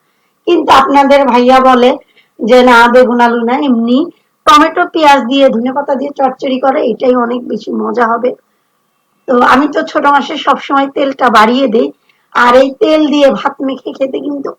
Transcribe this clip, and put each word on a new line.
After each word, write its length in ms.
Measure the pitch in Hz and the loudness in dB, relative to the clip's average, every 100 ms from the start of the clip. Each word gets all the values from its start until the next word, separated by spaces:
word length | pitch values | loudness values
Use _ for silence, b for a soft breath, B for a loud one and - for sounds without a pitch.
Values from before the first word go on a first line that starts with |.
| _ _ _ _ | _ _ _ _
কিন্তু 280 | - 339 277 | -2 0 2
আপনাদের 540 | 277 285 285 277 277 262 | 0 2 0 2 2 2
ভাইয়া 340 | 240 247 262 | 2 4 4
বলে 360 | 262 247 247 302 b b b - | 4 4 2 0 b b b -8
যে, 180 | 214 254 | 2 4
"না, 260 | 254 233 233 | 6 4 4
বেগুন 280 | 247 220 240 | 4 4 2
আলু 240 | 240 233 | 0 0
না, 80 | 233 | -2
এমনি 540 | 277 285 226 233 254 349 B B _ | -2 -2 -2 0 -2 -2 B B _
টমেটো 420 | - 285 320 339 349 | 0 0 0 -4 -4
পেঁয়াজ 320 | 330 294 277 | 0 2 2
দিয়ে 240 | 233 277 269 | 0 0 0
ধনেপাতা 460 | 220 254 277 294 | 0 -4 -6 -4
দিয়ে 160 | 254 285 | -6 -6
চচ্চড়ি 500 | 285 262 262 277 262 | -4 -4 -4 -6 -2
করে, 260 | 269 294 277 | -2 -2 -4
এটাই 280 | 220 254 254 | -2 -2 0
অনেক 320 | 233 247 240 | -2 -6 -8
বেশি 240 | 208 - | -10 -8
মজা 340 | 220 214 214 226 | -6 -6 -4 -2
হবে।" 280 | 233 247 - _ _ _ _ _ _ _ _ - | -2 -4 -8 _ _ _ _ _ _ _ _ -4
তো 140 | 247 | 0
আমি 280 | 220 254 294 | 2 2 0
তো 140 | 320 | -4
ছোট 240 | - 311 285 | -4 -2 0
মাছে 300 | 285 285 311 | 0 -2 -6
সবসময় 520 | 302 269 - 277 277 | -4 -4 -2 -4 -2
তেলটা 400 | 302 277 269 254 | -4 -6 -2 0
বাড়িয়ে 380 | 214 220 247 254 | 2 2 0 0
দেই, 240 | 220 285 - _ _ _ | 0 -2 -6 _ _ _
আর 200 | - 247 | -2 2
এই 160 | 254 277 - | 4 2 0
তেল 260 | 311 311 294 | 0 2 0
দিয়ে 240 | 294 277 | 2 2
ভাত 240 | 202 277 - | 0 -6 -6
মেখে 320 | 269 254 - | -8 -8 -10
খেতে 260 | - 269 294 | -8 -6 -6
কিন্তু 300 | 277 285 - | -8 -8 -10